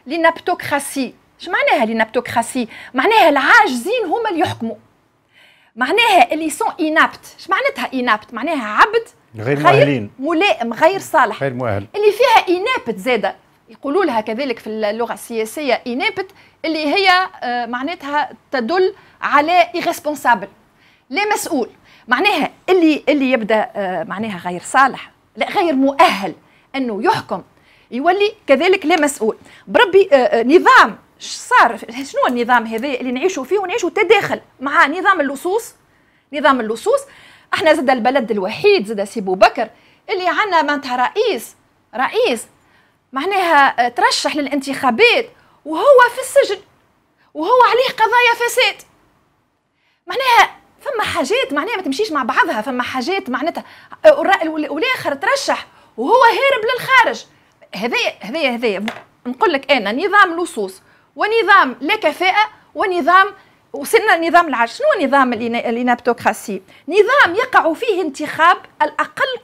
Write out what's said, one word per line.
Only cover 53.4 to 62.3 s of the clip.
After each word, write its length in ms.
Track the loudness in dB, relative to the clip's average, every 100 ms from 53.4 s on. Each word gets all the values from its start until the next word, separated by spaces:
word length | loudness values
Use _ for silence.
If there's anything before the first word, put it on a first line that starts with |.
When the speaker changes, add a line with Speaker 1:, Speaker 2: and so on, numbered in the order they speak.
| -4 -6 -12 -20 -20 2
Speaker 1:
آه، 160 | 4 4
والر-، 260 | 2 -2 -2
وال-، 240 | -6 -6
والاخر 440 | -4 -4 -4 -6
ترشح 520 | -4 -4 -2 -4 -6 -8 _ _ -8
وهو 260 | 0 4
هارب 400 | 4 4 0 0
للخارج. 600 | -2 -4 0 2 2 -2 -12 _ _ _ _ -8
هذايا، 380 | -4 -2 -4 -6
هذايا، 300 | -8 -4 -4
هذايا 360 | -2 -2 -4 -6 -10 -18 _ -12
نقول 260 | -2 0
لك 200 | 0 0
انا 200 | 0 0
نظام 500 | -4 0 2 2 0
لصوص 400 | -6 -6 -8 -10 _ _ _ -6
ونظام 600 | -2 0 4 4 2 -2
لا 160 | -4 -2
كفاءه 520 | -2 -2 0